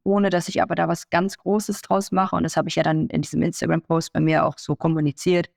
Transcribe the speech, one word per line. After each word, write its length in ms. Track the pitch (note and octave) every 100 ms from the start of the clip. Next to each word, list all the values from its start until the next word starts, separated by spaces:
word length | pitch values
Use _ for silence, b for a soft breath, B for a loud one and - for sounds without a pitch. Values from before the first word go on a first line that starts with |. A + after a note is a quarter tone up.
ohne 280 | G3 G3+ G3
dass 180 | F3+ -
ich 120 | F#3
aber 140 | -
da 140 | E3 E3+
was 200 | E3+ -
ganz 280 | E3+ F#3+ -
Großes 420 | F#3 G#3 G#3 G3+
draus 300 | - G3 G3
mache. 240 | F#3 F#3+ F3
Und 60 |
das 140 | E3 -
hab 100 | D3
ich 80 | E3
ja 60 |
dann 240 | D#3+ D#3 D#3
in 140 | E3
diesem 200 | D3+ D#3+
Instagram-Post 720 | E3+ - E3+ E3 - E3 -
bei 80 | E3+
mir 240 | D#3+ D#3
auch 140 | D#3 -
so 180 | - D3
kommuniziert 760 | E3 D#3+ D3+ - F3 F3 E3+